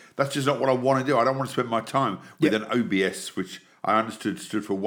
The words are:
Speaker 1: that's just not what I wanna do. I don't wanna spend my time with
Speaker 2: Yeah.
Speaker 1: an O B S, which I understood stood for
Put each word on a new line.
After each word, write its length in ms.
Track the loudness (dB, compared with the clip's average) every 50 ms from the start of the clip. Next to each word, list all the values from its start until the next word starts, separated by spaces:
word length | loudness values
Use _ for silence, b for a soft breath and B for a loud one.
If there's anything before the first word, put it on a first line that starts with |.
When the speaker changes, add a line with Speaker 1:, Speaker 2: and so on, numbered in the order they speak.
| B B B
Speaker 1:
that's 160 | -2 -2 0
just 140 | 0 0 0
not 140 | 0 0 2
what 100 | 2 2
I 20 |
wanna 320 | 2 2 2 2 2 2 2
do. 140 | 2 2 4
I 60 | 4
don't 120 | 2 2
wanna 140 | 0 -4 -2
spend 180 | -2 -2 -2 0
my 140 | -2 -2
time 380 | -2 -2 0 0 0 0 -2 -4 B B B 0
with 140 | 2 2 2
Speaker 2:
Yeah. 60 | 0
Speaker 1:
an 80 | -2 0
O 120 | 0 0
B 220 | 0 2 2 2 2
S, 320 | 2 0 -4 -10 -8 -8
which 240 | -8 -8 -8 -12 -18 b b b b 0
I 140 | 2 2 2
understood 420 | 2 0 -6 -6 -4 -4 -4 -4
stood 240 | -8 -6 -6 -6 -2
for 80 | -2 -4 -2 0